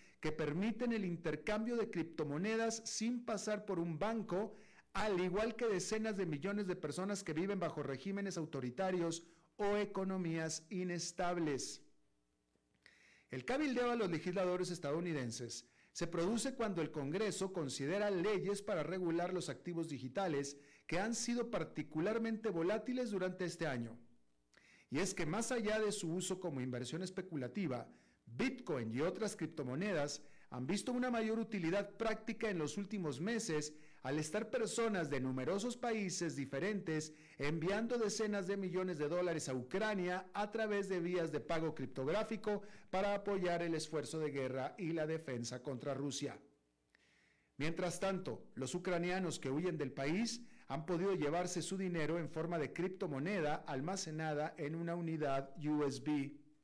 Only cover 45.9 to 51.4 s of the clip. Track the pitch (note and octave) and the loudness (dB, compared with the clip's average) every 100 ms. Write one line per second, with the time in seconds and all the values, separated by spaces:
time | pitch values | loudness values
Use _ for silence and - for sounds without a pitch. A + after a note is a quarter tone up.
45.9 | C#3 C#3+ - C3+ G2+ - _ _ _ _ | -2 -2 -2 -4 -6 -18 _ _ _ _
46.9 | _ _ _ _ _ _ - G3+ D#3 F3+ | _ _ _ _ _ _ -4 -2 0 -2
47.9 | E3 G3 F#3+ E3 A2 - - B2+ F3 F#3 | 0 -2 -2 -4 -8 -10 -8 -4 -4 0
48.9 | F3 F3 F#3 F3 C3+ C3+ C#3 F3+ D#3 C#3 | 0 2 0 0 -2 -2 0 0 0 -4
49.9 | C#3 C#3 F#3 A#3 - - - - E3 D#3+ | -2 0 2 0 -4 -10 -20 -6 -4 0
50.9 | E3+ G3 F3+ D3 E3+ | 2 2 2 2 2